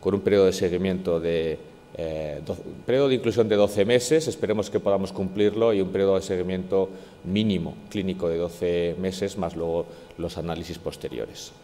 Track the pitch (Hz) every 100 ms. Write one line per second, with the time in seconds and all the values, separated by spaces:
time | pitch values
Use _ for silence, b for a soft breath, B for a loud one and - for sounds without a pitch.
0 | 95 98 98 101 95 90 92 87 95 92
1 | 92 82 82 82 80 76 - - - -
2 | 82 78 76 73 78 92 95 - - 127
3 | 139 127 113 107 110 104 104 101 98 123
4 | - 160 156 98 101 107 101 104 101 98
5 | 95 - 95 95 104 104 113 104 92 95
6 | 98 95 92 92 90 92 92 98 95 B
7 | B B - 98 110 92 80 - - 107
8 | 95 92 87 82 85 85 90 87 85 85
9 | 92 92 98 104 85 82 82 82 85 B
10 | B - 82 - 82 82 85 76 78 -
11 | 69 62 55 - - -